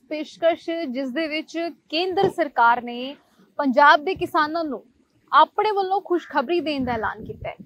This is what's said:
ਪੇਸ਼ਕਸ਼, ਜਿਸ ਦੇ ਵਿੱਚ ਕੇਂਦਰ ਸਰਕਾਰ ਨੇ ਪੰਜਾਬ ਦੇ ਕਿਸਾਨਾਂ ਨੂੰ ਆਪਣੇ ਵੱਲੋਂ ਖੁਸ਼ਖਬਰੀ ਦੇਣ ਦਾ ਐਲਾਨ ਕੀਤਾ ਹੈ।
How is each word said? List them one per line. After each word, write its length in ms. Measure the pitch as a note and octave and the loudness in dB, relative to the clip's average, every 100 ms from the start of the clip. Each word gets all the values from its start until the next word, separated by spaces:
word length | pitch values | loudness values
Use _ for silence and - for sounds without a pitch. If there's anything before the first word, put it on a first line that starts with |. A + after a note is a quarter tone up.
| - | -10
ਪੇਸ਼ਕਸ਼, 640 | D4+ D#4 - E4 E4 - E4 D#4 | -8 -8 -2 0 0 -4 -6 -6
ਜਿਸ 220 | A#3+ C4+ | -6 -6
ਦੇ 160 | B3+ D#4+ | -4 -4
ਵਿੱਚ 440 | D#4 - D#4+ E4+ - - | -4 -8 -6 -8 -8 -6
ਕੇਂਦਰ 420 | D#4 F#4 F4+ G4 | -4 -2 0 0
ਸਰਕਾਰ 520 | F4 D4+ - A#3 A#3+ | 0 -2 2 4 4
ਨੇ 340 | A#3+ A#3+ C4 D4 _ _ _ - | -2 -8 -10 -12 _ _ _ -4
ਪੰਜਾਬ 480 | C#4+ B3 C#4+ D#4+ | 0 6 6 6
ਦੇ 100 | D4+ | 4
ਕਿਸਾਨਾਂ 500 | F#4 E4 E4+ D4+ E4 | -4 -2 0 0 -2
ਨੂੰ 200 | D#4+ A3+ - _ _ _ - | -6 -8 -12 _ _ _ 2
ਆਪਣੇ 380 | C#4 D#4 - G#4+ | 4 4 4 0
ਵੱਲੋਂ 300 | G4+ F#4+ G4 | 0 0 -2
ਖੁਸ਼ਖਬਰੀ 600 | F#4+ F4 - C#4+ A#3+ F4 | -2 -4 -2 -4 -2 -2
ਦੇਣ 240 | D#4 C#4 | -2 -4
ਦਾ 80 | B3+ | -4
ਐਲਾਨ 320 | A#3 G3 G4+ | -4 -6 -8
ਕੀਤਾ 240 | - - - | -14 -12 -12
ਹੈ। 60 | - | -12